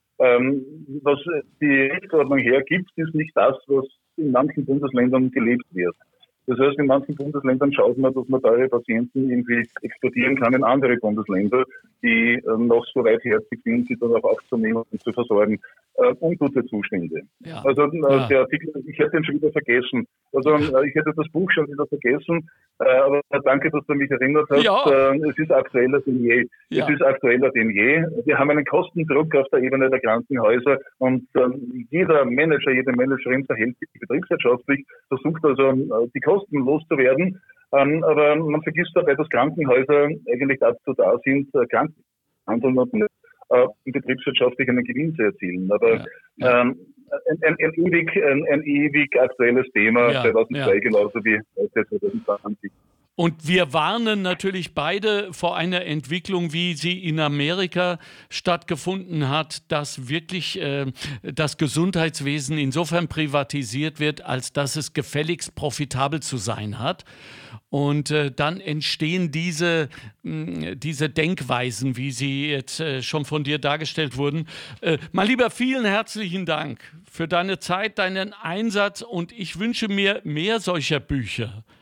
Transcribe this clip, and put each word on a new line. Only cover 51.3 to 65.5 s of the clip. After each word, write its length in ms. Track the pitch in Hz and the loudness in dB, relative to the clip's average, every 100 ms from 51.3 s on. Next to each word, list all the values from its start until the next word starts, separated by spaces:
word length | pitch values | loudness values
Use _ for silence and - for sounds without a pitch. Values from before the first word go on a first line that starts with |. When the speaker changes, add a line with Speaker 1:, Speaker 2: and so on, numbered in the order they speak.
| 104 107 - | 0 -2 -6
Speaker 1:
heute 300 | 101 - 107 | -2 -2 -2
zweitausendzwanzig. 800 | 104 98 110 - 101 104 - 202 - _ _ _ - | -4 -4 -4 -4 -4 -6 -10 -12 -16 _ _ _ -2
Speaker 2:
Und 280 | 170 160 151 | -2 -2 0
wir 240 | 180 170 | 2 2
warnen 500 | 160 156 220 226 208 | 0 -2 -2 -2 -2
natürlich 520 | 185 180 196 185 165 | -2 -4 -4 -4 -6
beide 580 | - 147 196 214 208 202 | -6 -4 -2 -2 -2 -4
vor 240 | 170 170 - | -6 -4 -2
einer 280 | 170 180 | -2 -2
Entwicklung, 680 | 180 151 139 180 175 185 175 | -4 -6 -4 -8 -4 -4 -4
wie 220 | 160 175 | -4 -4
sie 280 | 156 165 180 | -4 -4 -4
in 160 | 185 156 | -4 -2
Amerika 800 | 151 143 143 180 185 180 180 170 - - - | -2 0 -2 -2 -4 -2 -2 -4 -10 -20 -16
stattgefunden 1000 | - - 170 - 156 - 190 185 165 139 | -6 -2 -2 -2 -6 -4 -8 -6 -4 -2
hat, 440 | 147 156 - - | -2 -4 -10 -6
dass 360 | 156 147 - 123 | -6 -4 -10 -6
wirklich, 520 | 156 165 180 151 190 | -6 -6 -8 -8 -6
äh, 240 | 147 143 135 - - 139 | -6 -4 -6 -8 -10 -10
das 360 | - 143 151 - | -10 -4 -4 -2
Gesundheitswesen 1000 | 151 147 180 180 160 156 139 147 135 156 | -2 0 0 0 -2 -2 -4 -4 -4 -2
insofern 500 | 135 131 170 170 165 | -2 -2 -2 -2 -2
privatisiert 920 | - 151 143 135 143 120 123 156 151 | -4 -2 -2 -2 -6 -6 -6 -6 -4
wird, 220 | 151 147 | -4 -4
als 280 | - 127 - | -6 -6 -4
dass 240 | - 139 151 | -4 -4 -4
es 160 | 147 | -6
gefälligst 640 | - - 143 156 170 - | -8 -6 -4 -4 -6 -8